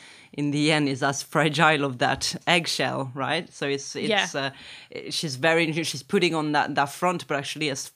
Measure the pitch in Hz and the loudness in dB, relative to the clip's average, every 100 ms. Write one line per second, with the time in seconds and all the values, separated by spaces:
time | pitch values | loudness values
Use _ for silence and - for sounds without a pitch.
0 | - - - - 147 143 151 151 143 131 | -20 -20 -14 -4 -2 2 2 4 2 0
1 | 143 139 - 160 156 147 160 156 139 123 | -2 -2 -2 2 2 4 4 4 0 0
2 | 135 131 - - - 175 165 - 131 131 | 0 0 -2 -4 2 2 2 -2 -2 -2
3 | 135 135 131 160 - - 143 139 - 139 | -4 -4 -2 -2 -4 -6 -4 -4 -4 -6
4 | 202 202 185 147 135 - - - - - | 0 0 0 -2 -4 -6 -18 -20 -16 -14
5 | - - 160 127 160 170 165 160 156 131 | -8 -6 -4 0 4 4 2 0 -4 -6
6 | - 202 175 160 151 147 - 139 139 - | 0 2 2 2 2 2 2 2 0 0
7 | 180 175 - 143 139 147 151 135 - | 0 0 -2 -4 -4 -4 -4 -4 -8